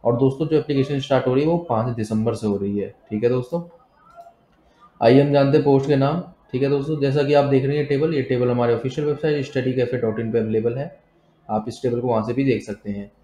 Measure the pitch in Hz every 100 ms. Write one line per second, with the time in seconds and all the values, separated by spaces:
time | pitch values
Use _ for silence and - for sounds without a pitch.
0 | 117 120 135 135 156 151 151 139 135 143
1 | 131 131 131 131 151 175 175 113 123 113
2 | 107 110 110 107 107 98 98 101 98 -
3 | _ 107 120 127 123 170 170 - _ _
4 | _ - - _ _ _ _ _ - _
5 | 117 135 143 143 139 147 139 135 139 139
6 | 135 170 - - _ 127 139 143 143 156
7 | 139 139 139 147 135 139 135 147 139 139
8 | 160 151 123 123 123 123 120 113 131 143
9 | 147 143 160 147 135 135 123 127 120 127
10 | 110 107 113 113 110 110 117 123 156 -
11 | _ _ _ _ - 107 110 110 127 120
12 | 123 113 107 120 139 110 - 101 104 101
13 | 101 _